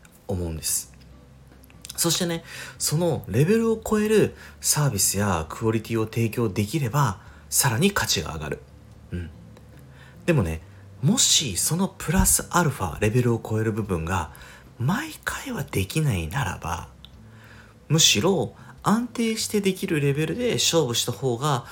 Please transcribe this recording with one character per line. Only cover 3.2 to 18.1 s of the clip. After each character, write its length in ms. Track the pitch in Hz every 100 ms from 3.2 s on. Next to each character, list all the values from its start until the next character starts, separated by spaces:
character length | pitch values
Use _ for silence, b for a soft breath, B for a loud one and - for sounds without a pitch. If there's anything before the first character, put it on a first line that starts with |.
| -
レ 180 | 107 160
ベ 100 | 226
ル 160 | 226
を 100 | 220
超 160 | - 214
え 80 | 214
る 280 | 214 120 B B B
サ 260 | - 147 143
ー 40 |
ビ 80 | 101
ス 180 | - 95
や 300 | 104 85 76
ク 180 | - 113
オ 40 |
リ 100 | 110
テ 140 | 110 113
ィ 60 |
を 40 | 110
提 240 | 117 113
供 200 | 117 113
で 180 | 95 101
き 120 | 160
れ 120 | 123
ば、 280 | 139 127 92 B B B
さ 220 | - 131
ら 80 | 110
に 100 | 175
価 160 | - 104
値 160 | -
が 140 | 76 76
上 40 |
が 100 | 76
る。 120 | - - - - - -
う 40 | 90
ん。 140 | 82 - - - - B B B B B -
で 60 |
も 100 | 156
ね、 180 | 85 80 B B B -
も 160 | 147 254
し 400 | - - 143 90
そ 180 | - 165
の 120 | 190
プ 240 | - -
ラ 160 | 185 185
ス 180 | - -
ア 120 | 175
ル 60 | 160
フ 140 | -
ァ、 160 | 92 -
レ 100 | 107
ベ 140 | 123
ル 100 | 120
を 80 | 113
超 160 | - 110
え 40 |
る 80 | 110
部 100 | 107
分 240 | 98 87 82
が、 260 | 92 80 B B B B -
毎 360 | 123 226 311 - -
回 260 | - 277
は 120 | 233
で 200 | - - 92
き 140 | 156
な 120 | 151
い 140 | 92 80
な 160 | 135
ら 160 | 92 80
ば、 300 | 82 - - - - - B B B B B B -
む 100 | 156
し 220 | -